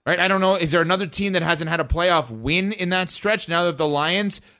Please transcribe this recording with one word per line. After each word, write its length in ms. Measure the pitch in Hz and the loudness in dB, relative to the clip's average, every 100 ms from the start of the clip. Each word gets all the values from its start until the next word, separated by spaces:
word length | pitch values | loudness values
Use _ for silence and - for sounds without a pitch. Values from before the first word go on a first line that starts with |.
Right? 160 | - 175 | -4 0
I 80 | 185 | 2
don't 120 | 190 | 2
know. 140 | 190 | 2
Is 160 | 190 160 | 2 2
there 120 | 170 | 2
another 240 | 165 190 185 | 2 0 -2
team 260 | - 202 | -2 -2
that 100 | 185 | 0
hasn't 260 | 165 160 160 | 0 0 0
had 120 | 165 | -2
a 40 | |
playoff 460 | 139 160 180 165 120 | 0 0 2 2 0
win 420 | 113 127 175 190 | -6 -2 0 0
in 180 | 202 180 | -2 -2
that 200 | 185 180 | -2 -2
stretch 380 | - 202 214 - | -4 -2 -2 0
now 160 | 170 | 0
that 120 | 175 147 | 0 0
the 120 | 151 | 0
Lions 520 | 147 156 185 208 - - | 2 0 0 -2 -4 -10